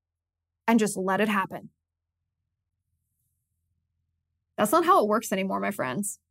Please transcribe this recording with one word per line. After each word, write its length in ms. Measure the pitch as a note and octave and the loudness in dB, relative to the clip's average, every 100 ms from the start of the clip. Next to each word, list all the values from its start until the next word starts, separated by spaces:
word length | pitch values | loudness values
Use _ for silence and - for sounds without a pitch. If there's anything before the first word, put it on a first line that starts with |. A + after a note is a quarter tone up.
| _ _ _ _ _ _ - | _ _ _ _ _ _ 2
and 120 | A#3 | 2
just 180 | G#3 G3 | 2 -2
let 220 | F#3+ F#3+ | -2 -2
it 100 | A3 | 0
happen. 400 | G3+ F#3+ F#3 - _ _ _ _ _ _ _ _ _ _ _ _ _ _ _ _ _ _ _ _ _ _ _ _ _ _ _ _ - | -2 -4 -8 -16 _ _ _ _ _ _ _ _ _ _ _ _ _ _ _ _ _ _ _ _ _ _ _ _ _ _ _ _ -2
That's 160 | G#3 | 2
not 140 | D#4+ E4 | 2 4
how 160 | F#4+ | 4
it 60 | G#3+ | 4
works 240 | G#3+ - | 0 0
anymore, 280 | F#3+ F#3+ G3 | -4 -2 -4
my 120 | G3 | -4
friends. 480 | G3+ - - G3+ - _ | -4 -4 -4 -6 -10 _